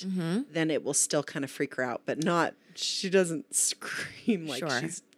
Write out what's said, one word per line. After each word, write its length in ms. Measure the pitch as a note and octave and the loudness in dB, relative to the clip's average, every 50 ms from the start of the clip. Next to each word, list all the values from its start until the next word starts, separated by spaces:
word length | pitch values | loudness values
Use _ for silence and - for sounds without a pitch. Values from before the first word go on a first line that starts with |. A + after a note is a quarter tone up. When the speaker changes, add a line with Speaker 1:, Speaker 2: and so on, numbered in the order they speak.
| F3+ | -6
Speaker 1:
Mm-hmm. 340 | F#3+ F#3 F3+ E3 E3 F3+ A#3 C#4+ C4+ | -4 -2 -2 0 0 0 -2 -2 -2
Speaker 2:
then 200 | D3+ E3 D#3+ D#3+ | 0 0 2 2
it 120 | D3 B2 - | 2 2 0
will 120 | C3 C#3+ | 2 2
still 260 | - - - E3+ D3 | 2 2 4 2 0
kind 240 | C#3 - - D3+ C#3 | 0 0 -4 -6 -6
of 60 | C3 | -6
freak 240 | - - C#3+ - - | -4 -4 -4 -4 -2
her 80 | - B2+ | -2 -2
out, 180 | B2 A2+ - - | -2 -2 -4 -2
but 160 | - B2 C#3 D#3+ | -4 -2 0 2
not, 320 | F3+ E3+ E3+ D#3 - - _ _ _ - | 2 4 4 4 2 0 _ _ _ -10
she 340 | - - - - - - | -6 -4 -4 -4 -2 -2
doesn't 460 | F#3 F3+ F#3+ F#3 E3 E3 D3 - - - | 4 4 4 4 4 0 -4 -4 -2 0
<laughs> 0 | |
scream 920 | - - - - - - - - - - - - - - - G#3+ E3+ D#3+ | 2 2 2 0 -4 -6 -8 -6 -6 -6 -8 -10 -4 0 0 0 2 0
like 120 | D3+ B2+ B2+ | -4 -4 -2
Speaker 1:
Sure. 200 | E3+ D3+ B2+ A#2+ | 0 0 0 0
Speaker 2:
she's 220 | D3+ D#3+ F3 - _ _ - | 0 -2 -6 -8 _ _ -16